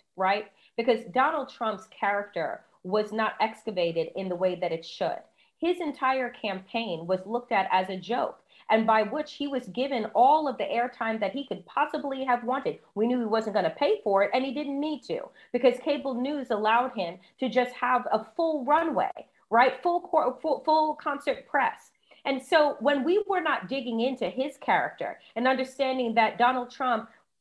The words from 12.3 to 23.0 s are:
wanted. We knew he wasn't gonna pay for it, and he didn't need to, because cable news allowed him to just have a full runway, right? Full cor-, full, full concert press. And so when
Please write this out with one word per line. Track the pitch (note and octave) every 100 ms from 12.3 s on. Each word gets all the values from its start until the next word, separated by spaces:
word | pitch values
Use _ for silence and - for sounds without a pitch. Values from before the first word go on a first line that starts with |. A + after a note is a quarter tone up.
| A#3+
wanted. | A#3 C4 G#3+ D3 _
We | G3+ A#3
knew | B3+
he | A3+
wasn't | A3 A3
gonna | G3+ E3+
pay | - D4 G#4+
for | A3 G3
it, | G3+
and | B3+
he | C4+
didn't | C4 C#4+ C#4
need | D4+ C#4+ -
to, | E3 - - -
because | B3 A#3+ A#3+
cable | - D4 C4+
news | A#3+ C4 D4 B3
allowed | G#3+ G#3+ A3+ B3+
him | A3+ E3+ F3+ _ -
to | B3+
just | A#3+ B3
have | - B3 B3+ A#3
a | G#3+ - -
full | E4 D4+
runway, | B3 D#4 E4 G#3 - - - _ -
right? | A3+ C4 -
Full | F4 F4
cor-, | - D#4+ B3+ B3
full, | D#4+ -
full | - D#4 D#4
concert | D4 D4+ C#4 C#4+ - -
press. | C#4 C#3+ - - _ _ -
And | C#4 C4+
so | - E4 D4 -
when | A#3 C#4+